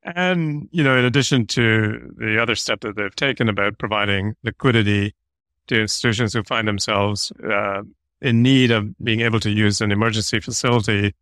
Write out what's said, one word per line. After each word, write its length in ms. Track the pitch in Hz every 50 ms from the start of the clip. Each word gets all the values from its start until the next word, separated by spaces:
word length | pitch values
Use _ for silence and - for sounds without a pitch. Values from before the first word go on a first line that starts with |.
| _
And, 640 | - 170 175 180 185 185 175 165 156 147 147 - - -
you 120 | 175 147
know, 100 | 135 131 127
in 60 | 123
addition 400 | 127 113 143 127 - 147 131 113 -
to 640 | - - 120 113 110 110 107 107 110 117 120 - - -
the 220 | 113 110 107 110
other 140 | 117 117 117
step 260 | - - - 117 101
that 160 | - 113 98
they've 180 | 107 104 98 -
taken 320 | - 147 139 131 - 127 113
about 300 | 101 101 101 104 104 _
providing 560 | - 107 107 104 101 101 101 98 95 107 113 _ -
liquidity 720 | 117 - _ - 135 120 113 107 101 104 101 101 104 - _ _ _ _ _ _ _ _ _ _ -
to 120 | 127 113
institutions 540 | 107 107 - - - 123 110 107 123 107 -
who 80 | 120 104
find 260 | - 131 113 110 107
themselves, 640 | 104 98 - - 107 101 101 101 104 101 - - - - - -
uh, 320 | 107 101 104 101 98 98 104 - _ _ _ _ _ _
in 220 | - 135 117 113 120
need 280 | 127 135 131 127 120
of 140 | 117 110 104 107 - _ -
being 180 | 120 110 110 117
able 180 | 117 110 110
to 100 | 98 107
use 300 | 104 107 107 104 101 -
an 100 | 113 101
emergency 480 | 101 101 110 113 104 110 101 - - 110
facility 760 | - - 120 - - 127 120 120 101 - 107 101 101 101 - _